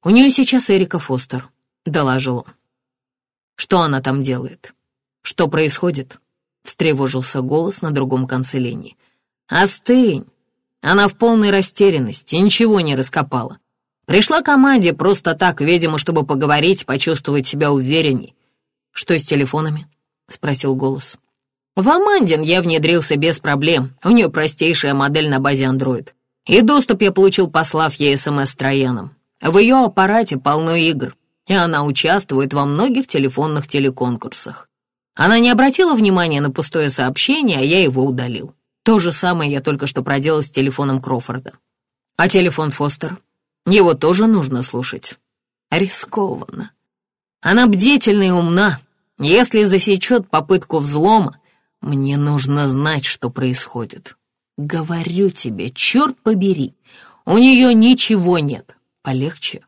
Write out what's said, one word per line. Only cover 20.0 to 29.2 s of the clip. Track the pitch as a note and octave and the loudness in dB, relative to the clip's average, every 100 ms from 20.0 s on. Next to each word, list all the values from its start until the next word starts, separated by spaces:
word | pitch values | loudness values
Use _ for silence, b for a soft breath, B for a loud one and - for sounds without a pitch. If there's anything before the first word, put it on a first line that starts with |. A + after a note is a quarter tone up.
| _ _ _ | _ _ _
спросил | - D3 C3+ C#3 C3 | -8 -6 -4 -2 -2
голос. | C3+ C3 - - _ _ _ _ _ | -4 -6 -12 -18 _ _ _ _ _
"В | - G3+ | -2 2
Амандин | E4+ G#4 G4+ G3+ D#3 | 2 2 2 2 0
я | D#3 F3+ | 2 0
внедрился | E3+ D#3+ D#3 E3+ D3 D3 | 2 0 2 0 0 0
без | D#3+ D#3 | 0 -2
проблем. | D#3 C#3+ D3+ D#3+ C3 _ | -2 -2 0 0 -2 _
У | F3+ | 2
неё | A#3 F3 | 4 4
простейшая | D#3 D3+ - D#3+ D#3 C#3 | 0 -4 0 -2 0 -2
модель | C#3 C#3 D#3 D3+ | 0 0 0 0
на | C3+ | 0
базе | C#3 C3+ | 0 0
Android. | C3+ C3 C3 A#2+ - _ _ _ - | -2 -2 -2 -4 -8 _ _ _ 2
И | F#3 | 4
доступ | A3 C#4+ B3+ G3 | 6 4 2 0
я | G#3 | 2
получил, | F#3+ G3 F#3+ F3 | 4 2 4 0
послав | D#3 D#3 D#3 D#3+ | 0 -2 -2 -2
ей | - C#3+ C#3 | 0 0 0
С | D3+ | 0
М | D3 | -2
С | C3+ | -4
с | |
трояном. | - C3+ C#3 C3 A#2+ B2+ _ | -2 -2 0 -2 -4 -10 _